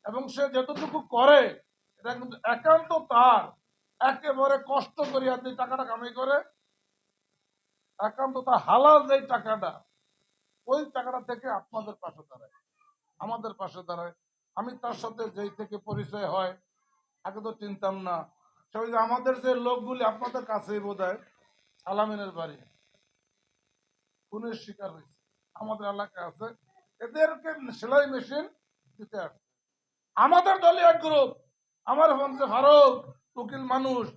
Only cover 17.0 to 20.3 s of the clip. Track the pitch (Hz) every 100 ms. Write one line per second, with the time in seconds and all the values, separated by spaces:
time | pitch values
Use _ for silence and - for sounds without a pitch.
17 | _ _ 190 202 220 220 208 196 196 190
18 | 185 170 156 _ _ _ _ 220 226 233
19 | 233 247 254 247 254 247 240 247 247 254
20 | 220 220 247